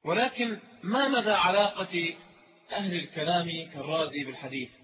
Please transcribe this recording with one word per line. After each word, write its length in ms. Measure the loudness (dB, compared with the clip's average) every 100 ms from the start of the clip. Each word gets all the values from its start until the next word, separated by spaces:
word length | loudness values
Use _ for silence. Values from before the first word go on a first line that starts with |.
ولكن 560 | 0 2 2 0 -4 -4 -10 -10
ما 260 | 0 2 4
مدى 220 | 4 4
علاقة 840 | 4 4 4 4 0 -4 -2 -2 -6 -18 -20 -20 _ -8
أهل 220 | -4 -2
الكلام 520 | -2 -4 -4 0 0 0 -6 -8
كالرازي 520 | -10 -4 -2 -2 -4
بالحديث؟ 460 | -8 -8 -10 -8 -10 -14